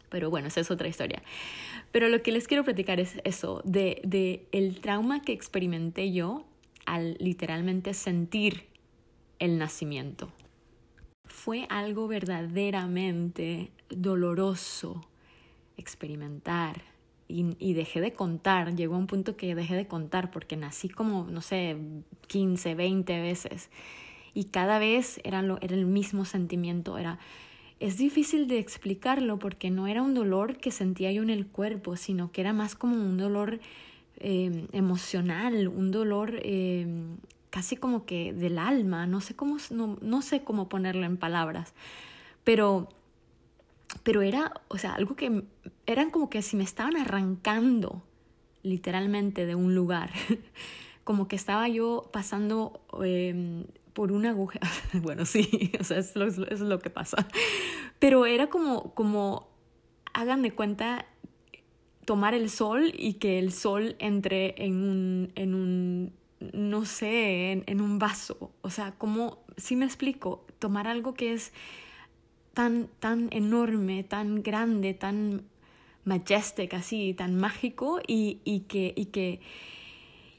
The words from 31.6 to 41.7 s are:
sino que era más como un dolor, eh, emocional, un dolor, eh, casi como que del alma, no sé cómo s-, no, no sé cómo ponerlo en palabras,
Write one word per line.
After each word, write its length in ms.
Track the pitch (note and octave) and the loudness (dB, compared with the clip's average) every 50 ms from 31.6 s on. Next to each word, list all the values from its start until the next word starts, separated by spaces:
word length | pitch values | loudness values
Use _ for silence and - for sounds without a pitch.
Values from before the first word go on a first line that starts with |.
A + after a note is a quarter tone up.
| G3+ G#3+ A3+ G3 - F3+ F3+ | -2 -2 -2 -4 -6 -6 -6
sino 360 | F3+ - - F#3+ F3+ F3 F3 | -6 -4 -2 -2 0 -2 -2
que 80 | - G3 | -2 -2
era 140 | F#3 G3+ G#3+ | 0 0 0
más 200 | G#3 G#3+ G#3 - | 0 0 -2 -4
como 220 | - - A#3+ A#3+ | -2 0 0 2
un 220 | A3+ G#3 F#3+ F#3 F#3 | 2 2 2 2 2
dolor, 420 | G3 G3+ G3+ G3+ G#3 G#3+ A#3 A3+ - - - - - - - - - _ - | 2 2 0 0 0 -2 -4 -6 -10 -16 -20 -20 -20 -20 -20 -20 -20 _ -16
eh, 500 | - - G3+ F#3+ F#3 F#3 F3+ E3+ E3 D#3 - | -8 -2 0 2 2 2 0 -2 -4 -6 -4
emocional, 960 | - G3 F#3+ F3+ F3+ F3+ - - - F3+ F3 F3+ D#3+ F3+ A3 B3 A#3 G#3+ G3 F3+ | 0 2 2 2 2 0 -2 -2 -2 0 0 0 0 0 0 0 2 2 2 2
un 220 | F3+ F#3 F#3+ F#3+ | 2 0 0 2
dolor, 500 | F#3+ A3 A3 G#3+ G3+ G3+ G#3+ - - - | 2 2 2 2 2 0 0 -2 -4 -4
eh, 440 | - - G3 F#3+ F#3 F#3 F3+ F3+ F3 E3+ E3 E3+ E3 E3 E3 - - - - _ _ - - | -4 -2 0 0 2 2 0 0 0 -2 -4 -6 -6 -8 -10 -14 -16 -20 -20 _ _ -10 -6
casi 220 | F#3+ F3 - B3+ | -6 -4 -4 -4
como 280 | B3+ - B3+ A#3+ A3 - | -2 0 0 0 0 -2
que 280 | - F#3 E3+ E3+ - | -4 -4 -4 -4 -4
del 260 | - F3 F3 F3 F3 E3 | -4 -2 0 0 0 0
alma, 480 | E3+ A3+ C#4+ C4 G#3 F#3+ F3 E3 F3 | 2 2 2 2 2 2 0 0 0
no 140 | F3+ F#3 G3+ | 0 0 0
sé 160 | F#3+ - A3 | -2 -6 -6
cómo 220 | - C#4+ C#4+ D4 D4 | -4 -2 -2 -2 -2
s-, 140 | - - | -4 -6
no, 240 | A#3+ A#3 A3+ G#3+ G3+ - | -4 -2 -2 -2 -4 -4
no 220 | - A3 A#3+ C#4 | -2 0 0 0
sé 200 | C#4 - D4+ C#4 | 0 0 -2 -2
cómo 260 | C#4+ - G#3+ G#3 F#3+ F#3+ | 0 0 -2 -2 -2 0
ponerlo 380 | - F#3+ F#3 F#3 F#3 F#3 F3+ | -2 0 0 0 0 0 0
en 100 | E3+ F3+ | 0 0
palabras, 560 | F3+ - E3 E3+ E3+ E3 D#3 D#3+ E3+ E3+ - | -2 0 0 0 0 0 0 -2 -6 -8 -10